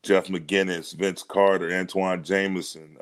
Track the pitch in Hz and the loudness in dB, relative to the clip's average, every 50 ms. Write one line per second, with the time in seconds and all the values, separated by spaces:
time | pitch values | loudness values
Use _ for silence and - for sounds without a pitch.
0 | _ - 98 95 87 - 95 87 80 76 95 98 95 92 90 85 78 - - 80 | _ 4 2 2 4 0 -6 -8 -4 0 0 2 2 2 -2 -6 -6 -10 -6 -2
1 | 95 98 90 - - _ - 98 98 98 95 92 87 82 90 92 92 92 - 98 | -2 -2 -2 -4 -12 _ 2 4 6 6 4 2 0 -2 -2 -2 -4 -2 -2 -2
2 | 95 92 92 90 78 73 98 98 98 95 95 90 82 - - 80 78 78 78 - | 0 0 -2 -2 -2 0 0 0 2 0 -2 -4 -6 -8 -12 -14 -18 -20 -18 -14